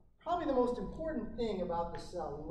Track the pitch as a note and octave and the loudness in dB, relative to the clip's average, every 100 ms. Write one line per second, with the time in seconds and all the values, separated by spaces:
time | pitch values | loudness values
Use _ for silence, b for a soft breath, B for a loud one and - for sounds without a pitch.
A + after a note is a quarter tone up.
0 | - - D#4+ F4 D4+ B3+ A#3 A#3 F#3 - | -16 -10 0 2 4 4 4 2 -2 -4
1 | D#4+ B3+ A3 - A3+ F#3 E3+ E3+ - F#3 | -2 -2 -2 0 0 2 0 0 0 -4
2 | - F3+ D3+ C#3+ D#3 | -6 -4 -4 -4 -4